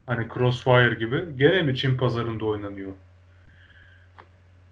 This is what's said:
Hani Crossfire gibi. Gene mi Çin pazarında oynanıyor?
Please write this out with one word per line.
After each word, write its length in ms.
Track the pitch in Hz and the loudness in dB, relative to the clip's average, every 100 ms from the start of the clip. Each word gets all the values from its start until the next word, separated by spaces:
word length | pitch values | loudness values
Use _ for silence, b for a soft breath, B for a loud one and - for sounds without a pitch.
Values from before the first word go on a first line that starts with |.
| - | -6
Hani 200 | 117 113 | -6 -6
Crossfire 600 | - 123 123 135 123 120 | 0 0 0 4 6 6
gibi. 420 | 110 113 143 185 127 | 2 -4 -4 -6 2
Gene 260 | 147 185 | 4 4
mi 140 | 151 127 | 0 0
Çin 200 | 135 127 | -2 0
pazarında 480 | 123 117 113 110 | 0 -2 -4 -4
oynanıyor? 460 | 107 104 104 101 98 95 - _ _ b b b b b b b b - - _ _ - _ | -4 -4 -6 -12 -12 -14 -20 _ _ b b b b b b b b -20 -20 _ _ -20 _